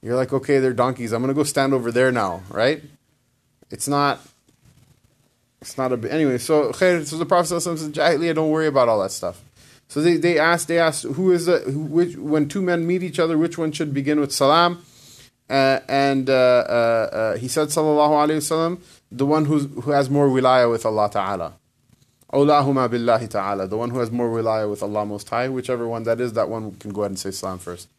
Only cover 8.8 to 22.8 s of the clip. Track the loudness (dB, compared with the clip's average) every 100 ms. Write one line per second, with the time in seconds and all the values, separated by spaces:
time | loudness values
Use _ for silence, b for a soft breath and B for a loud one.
8.8 | 4 2 0 -4 -8 -10 -20 b b b
9.8 | b -2 2 2 2 2 2 2 0 2
10.8 | 2 0 -6 -2 2 2 2 0 0 -6
11.8 | -2 0 0 -2 -2 0 0 -2 -2 0
12.8 | 0 -2 -4 -2 0 2 0 -2 -6 -4
13.8 | -4 -2 0 0 0 2 4 4 4 0
14.8 | B B B B B _ _ 2 2 2
15.8 | 0 0 2 0 2 4 6 4 4 0
16.8 | 2 2 0 -2 -2 -2 -4 -2 -2 0
17.8 | 2 4 4 4 2 0 -2 -2 -2 -4
18.8 | b b _ -4 0 2 2 0 -2 -8
19.8 | -2 0 2 2 4 4 4 4 4 2
20.8 | -2 0 0 0 -4 -4 -8 -12 _ _
21.8 | _ _ _ _ _ 2 4 4 4 2